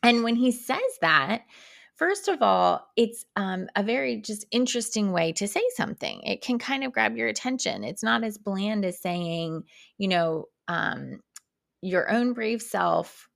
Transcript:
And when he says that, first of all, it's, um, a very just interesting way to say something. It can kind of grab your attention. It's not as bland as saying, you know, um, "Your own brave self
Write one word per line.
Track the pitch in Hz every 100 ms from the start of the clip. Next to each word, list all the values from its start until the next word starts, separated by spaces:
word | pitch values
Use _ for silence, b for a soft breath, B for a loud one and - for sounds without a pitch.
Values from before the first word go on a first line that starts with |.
And | 240 233
when | 233 233
he | 254
says | 247 - 277 508 -
that, | 165 156 139 226 - B B B B _
first | 330 403 -
of | 339
all, | 214 185 180 180 - -
it's, | 226 233 - -
um, | 190 185 180 -
a |
very | 202 247 269 226
just | 214 214 -
interesting | 233 247 247 226 220 202
way | 175 165
to | 160 202
say | - 480 -
something. | - - - 50
It | - -
can | - 240
kind | - 269
of | 269
grab | 233 220 226
your | 226
attention. | 214 247 262 - -
It's | - 196
not | 220 233
as | 226 208
bland | - 196 202 214 190
as | 175
saying, | 185 175 170 165 165 160 - B B B
you | 196
know, | 180 165 160 - _ -
um, | 170 165 - 135 - _ - _ _ _ _
"Your | 185 180 -
own | 226 247
brave | 240 220 233
self | - 196 175 165 175 - -